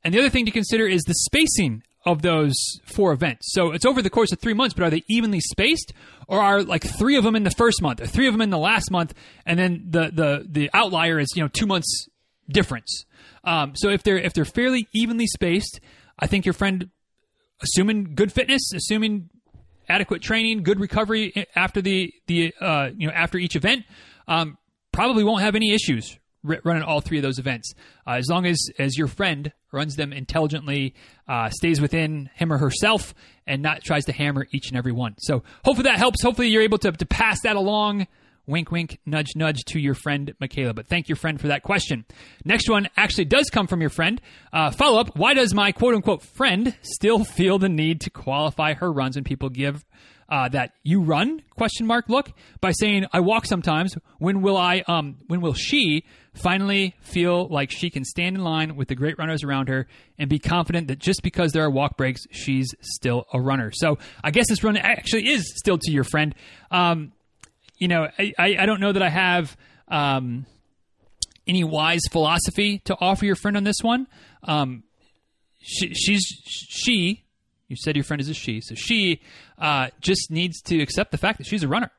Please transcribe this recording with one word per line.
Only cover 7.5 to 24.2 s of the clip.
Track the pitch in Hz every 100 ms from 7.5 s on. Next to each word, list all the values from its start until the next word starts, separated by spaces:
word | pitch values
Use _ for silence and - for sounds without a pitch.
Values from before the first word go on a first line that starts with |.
first | - 233 -
month | 160 120
or | 117
three | 220 262
of |
them | 220
in | 220
the | 175
last | 170 220 -
month, | 185 165 - - -
and | - 170
then | 185 170 180
the, | 165 156
the, | 165 151 143 -
the | 151 143
outlier | 196 220 175 165 160
is, | 143
you | 180
know, | 151
two | - 214
months | 190 - - - _ _ _ -
difference? | 170 - 120 - - - _ - -
Um, | - 165 143
so | 135 208
if | 202
they're, | 208 190
if | 170
they're | 165
fairly | 151 - 254 254 220
evenly | 214 226 233 233
spaced, | - 180 180 214 - _ - _ -
I | -
think | 196 185
your |
friend, | 175 196 185 185 _ _ _ _ _ _ _
assuming | - - 202 214 190
good | 147 202
fitness, | - 254 269 -
assuming | 180 - 214 220 208 170 _ _ - _ _ -
adequate | 185 196 170
training, | - 220 226 220
good | 170 202
recovery | 196 208 214 220 214
i-, | 202 180 -
after | 185 202
the, | 190 190 175 _ -
the, | 170 165 -
uh, | 185 151 135 170
you | 156
know, |
after | 165 170 180
each | 180 160
event, | 180 254 - - - -